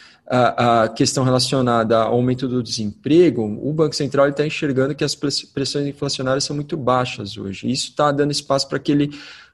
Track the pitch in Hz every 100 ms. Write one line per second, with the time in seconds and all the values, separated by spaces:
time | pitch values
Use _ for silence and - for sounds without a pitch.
0 | - _ - 127 117 - 120 117 110 -
1 | 135 139 131 127 127 135 123 117 113 113
2 | 110 120 123 127 131 127 113 - 104 -
3 | 135 165 170 120 107 107 135 156 151 -
4 | 139 143 143 143 151 - 151 131 135 147
5 | 147 - 143 - - - 139 143 143 139
6 | 139 - 131 135 - 147 147 151 123 127
7 | 127 - 101 104 101 95 117 127 - -
8 | 147 143 143 143 - 139 135 143 147 143
9 | 143 143 - - -